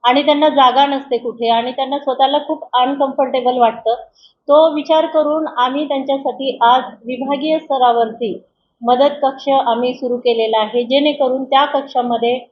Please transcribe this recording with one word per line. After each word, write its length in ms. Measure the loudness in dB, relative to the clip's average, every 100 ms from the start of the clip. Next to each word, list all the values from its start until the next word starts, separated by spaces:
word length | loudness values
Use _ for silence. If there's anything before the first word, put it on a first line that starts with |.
आणि 220 | 2 2 2
त्यांना 240 | 2 2
जागा 360 | 4 4 4 2
नसते 320 | 0 -4 -4
कुठे 320 | -4 -4 0
आणि 220 | 0 -2
त्यांना 260 | -6 -4 -4
स्वतःला 400 | -4 0 2 0 -2
खूप 220 | -8 -2
अनकम्फर्टेबल 840 | 0 0 0 -2 0 -2 0 -2 2
वाटतं. 380 | 2 2 -4 -4 -6 _ _ _
तो 340 | 2 4 4 2
विचार 300 | 0 2 2
करून 420 | 0 0 -2 -4 -2
आम्ही 300 | -2 -2 -4
त्यांच्यासाठी 720 | -4 -2 -4 -4 -6 -6 0
आज 200 | 4 2 0 -14 -12
विभागीय 540 | -8 -6 -4 -2 -4
स्तरावरती 800 | -2 0 2 2 0 -2 -8 -8 _ _ _ _ -2
मदत 260 | 2 2 2
कक्ष 260 | -4 -4 0
आम्ही 440 | 0 2 -2 -2
सुरू 240 | -4 -6 -2
केलेला 420 | -2 0 0 0
आहे, 240 | 0 -2
जेणेकरून 600 | 0 0 0 0 -2 -2
त्या 220 | 0 2 2
कक्षामध्ये 840 | -2 -2 -4 -2 -2 -2 -2 -8